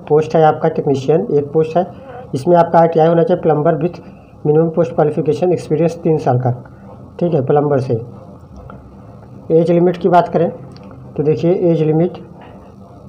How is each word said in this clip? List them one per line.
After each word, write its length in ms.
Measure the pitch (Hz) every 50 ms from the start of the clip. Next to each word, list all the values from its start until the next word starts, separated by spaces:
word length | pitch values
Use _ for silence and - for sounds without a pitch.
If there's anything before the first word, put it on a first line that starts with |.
| - -
पोस्ट 260 | 151 156 156 151 -
है 60 | 165 156
आपका 240 | 156 151 - - 160
technician, 560 | - - 156 156 139 131 131 160 151 175 202 -
एक 220 | 147 143 143 -
पोस्ट 240 | - 160 156 156 -
है। 100 | 170 185 - - - - - - - - - -
इसमें 220 | 131 - 180 175
आपका 220 | 170 165 170 170 170
आईटीआई 300 | 170 165 165 180 160 165
होना 140 | 170 165
चाहिए 200 | 165 - 180 170
plumber 360 | - 165 151 151 151 165 165 147
with 200 | 151 175 - - - - - - - - - - -
minimum 240 | 147 147 156 165 165
post 240 | 160 175 170 - -
qualification 580 | - 156 151 - 175 156 156 143 - 180 180
experience 440 | 170 - - - 156 147 165 165 165 -
तीन 160 | - 170 156 151
साल 200 | - - 127 123
का, 100 | 127 123 120 - - - - - - - - - - - - -
ठीक 140 | 175 175 160
है, 100 | 147 127
plumber 340 | 123 147 147 143 147 143 131
से। 140 | 123 - 123 110 - - - - - - - - - - - - - - - - - - - - - - - - - - - - - -
Age 180 | 165 160 170 170
limit 260 | 175 175 170 180 170
की 120 | - - 185
बात 200 | 170 175 170 -
करें 220 | - 156 165 190 - - - - - - - - - - - - -
तो 60 | -
देखिए 300 | 147 147 156 - - 170 180 - 185
age 180 | 170 165 151
limit 360 | 156 156 156 160 175 180 170 - - - - - - - - - - - - - - - - - -